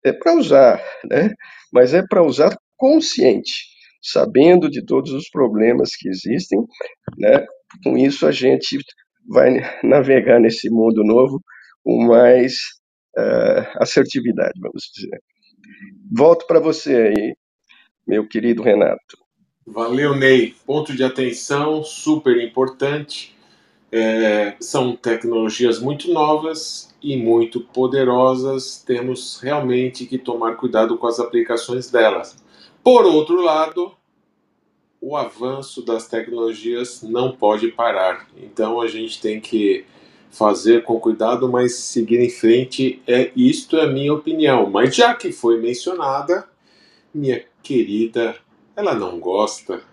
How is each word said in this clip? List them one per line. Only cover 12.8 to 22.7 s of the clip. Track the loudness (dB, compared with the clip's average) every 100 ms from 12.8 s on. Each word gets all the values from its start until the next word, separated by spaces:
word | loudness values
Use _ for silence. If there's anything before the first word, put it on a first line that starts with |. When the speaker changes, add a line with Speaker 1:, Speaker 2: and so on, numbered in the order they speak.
| _ _ _
Speaker 1:
eh, | -6 -2 0 0 0 -4
assertividade, | -4 0 0 0 -2 -4 -2 -4 -4
vamos | -14 -14 -18
dizer. | -16 -14 -16 _ _ _ _ _ -20 -20 -20 -8
Volto | 4 6 4 4
pra | 2
você | 2 -4 0
aí, | 2 4 2 -2 -8 _ _ _ _ _ _ -4
meu | -4 -2
querido | -2 -2 0
Renato. | 2 4 2 -2 _ -20 _ _ _ _ -16
Speaker 2:
Valeu, | -10 -4 -2 -2
Ney. | 2 4 4 2 _
Ponto | -6 -4 -4
de | -4
atenção, | -4 -2 -6 -6 -6 -4 -2 -4
super | -6 -8 -2 0 2 0
importante. | 0 -4 -4